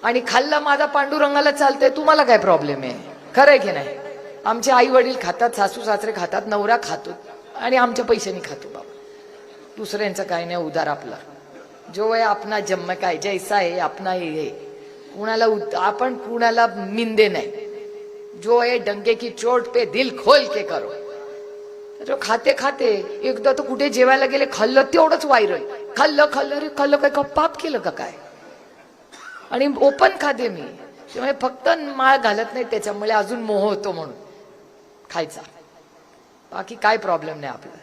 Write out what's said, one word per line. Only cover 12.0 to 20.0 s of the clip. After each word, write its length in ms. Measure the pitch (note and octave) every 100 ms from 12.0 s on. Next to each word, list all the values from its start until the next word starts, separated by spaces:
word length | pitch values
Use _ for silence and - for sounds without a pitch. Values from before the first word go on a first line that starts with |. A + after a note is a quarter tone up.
| A3
आहे 120 | A3+
आपला 380 | A3 G3+ G3+ G#3+
जन्म 320 | G3+ F#3 F3
काय, 240 | F3+ F#3 D#3
जैसा 400 | G3+ F#3+ F#3 G#3
आहे 220 | F3+ F3+
आपला 320 | E3 - F#3+
हे 180 | F#3 E3
आहे. 200 | D#3 C#3 - - - - - - -
कुणाला 280 | G#3+ A3+ A3+
उत-, 300 | G#3+ G3+ F3
आपण 380 | F#3+ G#3 B3+
कुणाला 520 | B3 G#3 A#3 A#3 A3+ A#3
मिंदे 600 | G3 G3 G#3+ A3+ A3 G#3
नाही. 220 | E3 - - - - - - - - - -
जो 120 | F#3 A#3+
आहे 220 | A#3+ B3
डंके 360 | - G#3 G3+
की 160 | A3+ A#3
चोट 380 | - A#3 B3 A#3
पे 160 | A#3+
दिल 340 | A3 A3